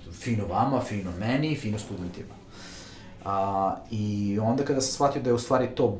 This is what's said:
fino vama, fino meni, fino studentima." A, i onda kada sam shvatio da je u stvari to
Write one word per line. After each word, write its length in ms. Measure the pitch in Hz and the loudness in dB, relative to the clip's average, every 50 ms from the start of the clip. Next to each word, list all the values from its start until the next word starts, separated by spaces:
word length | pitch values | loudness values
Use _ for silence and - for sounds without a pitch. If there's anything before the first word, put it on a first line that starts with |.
| - - - | -14 -14 -14
fino 340 | - - 123 117 107 98 | -6 -2 0 0 0 0
vama, 340 | 87 90 104 120 135 135 120 | 0 2 2 4 4 4 2
fino 300 | - - 107 101 92 90 85 87 | 0 0 -2 -4 -4 -4 -4 -2
meni, 360 | 107 113 127 139 151 156 151 | 0 0 2 2 2 2 0
fino 220 | - - 107 107 107 | 0 -2 -2 -2 -2
studentima." 560 | - - 101 90 90 87 - - - - - - - - - - - - - - - - - - - - - - - | -4 -6 -6 -6 -6 -8 -8 -10 -12 -12 -14 -18 -18 -18 -18 -18 -16 -16 -16 -16 -16 -16 -16 -16 -16 -16 -16 -10 -6
A, 520 | 95 98 98 98 98 98 98 95 95 87 - - - | -2 0 0 2 2 2 2 2 2 2 -2 -4 -6
i 480 | 113 107 104 104 104 104 101 101 101 107 110 | -4 -2 0 0 0 0 2 2 2 2 2
onda 220 | 113 123 139 139 | 2 2 2 2
kada 160 | 143 143 135 | 2 2 2
sam 120 | - - - | 2 0 2
shvatio 300 | - 143 139 - 147 123 | 2 2 2 2 2 2
da 80 | 127 | 2
je 40 | 120 | 2
u 40 | 113 | 2
stvari 300 | - - 135 127 123 120 - | 4 2 2 2 2 2 2
to 240 | - 131 110 101 98 | 2 2 2 2 0